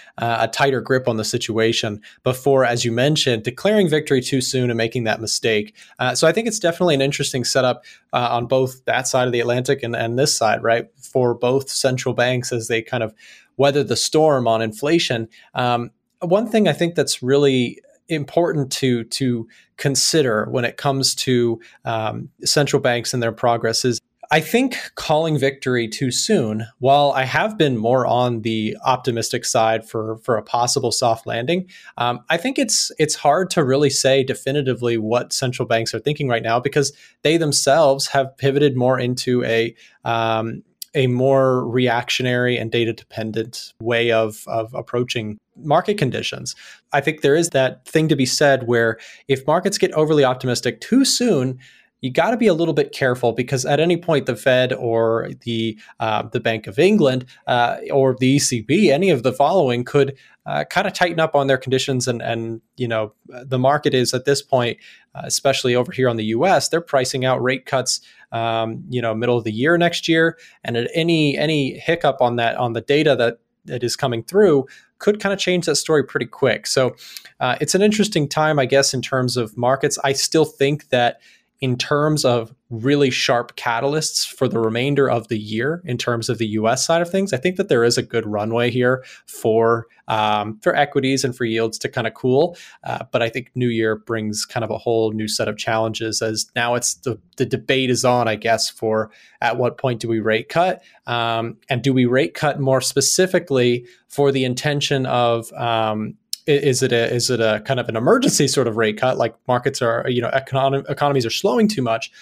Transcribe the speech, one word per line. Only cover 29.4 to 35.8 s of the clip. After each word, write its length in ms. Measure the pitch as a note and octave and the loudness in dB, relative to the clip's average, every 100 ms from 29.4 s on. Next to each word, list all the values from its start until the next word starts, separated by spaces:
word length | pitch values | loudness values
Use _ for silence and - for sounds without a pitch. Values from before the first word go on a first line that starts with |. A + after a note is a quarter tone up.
side 400 | - B2 A2+ A2+ | -2 2 2 0
for, 360 | - A2+ A2 A2+ | -4 -8 -6 -6
for 180 | - G#2+ | -2 -2
a 60 | |
possible 500 | G#2+ B2 B2 D3 A#2+ | -2 -2 0 0 -2
soft 340 | - A#2+ A2+ A#2 | 0 0 -2 -4
landing, 420 | A#2 B2+ F3+ F#3 - - - | -6 -2 -4 -4 -14 -14 -4
um, 240 | B2 B2 - | -4 -4 -2
I 80 | E3+ | -2
think 200 | C4 C#4 | -2 -2
it's, 360 | C4+ - - - | -2 -2 -2 -2
it's 180 | D#3 - | -2 0
hard 340 | D3 D#3+ F#3 | 2 2 0
to 140 | - | 0
really 260 | C3 C#3 D3 | 2 2 2
say 340 | - C3+ C#3 | 2 2 2
definitively 760 | C3 A2 C3+ C#3+ C3 A#2+ A#2+ A#2 | 2 -4 -4 -2 -2 -2 -2 -2
what 360 | G#2+ A#2+ - | 0 -2 -2
central 340 | - C3 B2 A#2 | -4 -2 -2 0
banks 260 | A2+ | 0